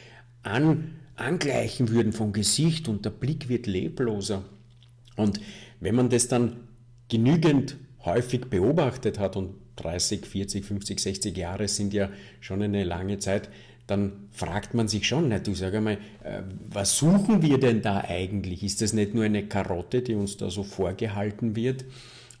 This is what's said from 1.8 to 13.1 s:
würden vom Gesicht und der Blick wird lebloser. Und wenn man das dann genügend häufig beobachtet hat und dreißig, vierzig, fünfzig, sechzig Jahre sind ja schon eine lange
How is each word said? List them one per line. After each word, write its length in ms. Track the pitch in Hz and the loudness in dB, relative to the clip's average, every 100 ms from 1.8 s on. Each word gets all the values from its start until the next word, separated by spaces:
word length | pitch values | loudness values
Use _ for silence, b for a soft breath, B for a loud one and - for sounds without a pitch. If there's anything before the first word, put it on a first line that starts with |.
| 120 | 2
würden 240 | 113 107 | 4 2
vom 180 | 107 107 | 2 0
Gesicht 560 | 104 101 - 160 160 120 | 0 0 2 2 2 -2
und 160 | 104 | -4
der 60 | 107 | -4
Blick 400 | - 123 160 120 | -4 -4 -4 -2
wird 160 | 120 107 | -2 0
lebloser. 800 | 90 - - 120 104 95 98 98 - - - - - - - | -2 -2 -2 -2 -2 -4 -6 -6 -18 -20 -20 -20 -20 -14 0
Und 220 | 107 - B B B B | 2 2 B B B B
wenn 140 | 85 | 0
man 140 | 117 123 | 4 4
das 180 | 120 - | 4 4
dann 300 | 123 120 - - - - - - | 2 2 -2 -16 -20 -20 -20 -4
genügend 680 | 113 120 170 160 143 - - - - | 2 4 6 6 4 2 -6 -18 -10
häufig 440 | - 101 123 123 - | 0 0 0 -4 0
beobachtet 720 | 95 101 160 139 - 107 101 | 2 4 4 2 0 -4 0
hat 180 | 98 98 | -2 -2
und 200 | 92 - - - | -6 -8 -18 -10
dreißig, 480 | 82 90 - 107 | -6 -4 -2 -4
vierzig, 400 | - 98 98 101 | -4 -4 -2 -4
fünfzig, 360 | 95 101 - 95 | -4 -6 -4 -4
sechzig 360 | 98 98 107 87 | -4 -2 -4 -4
Jahre 320 | 85 98 104 | -6 -4 -4
sind 240 | - 101 | -2 0
ja 160 | 101 98 B B B | 0 -2 B B B
schon 220 | - 95 | -6 -2
eine 200 | 104 101 | 0 0
lange 360 | 90 87 95 | 0 -2 -4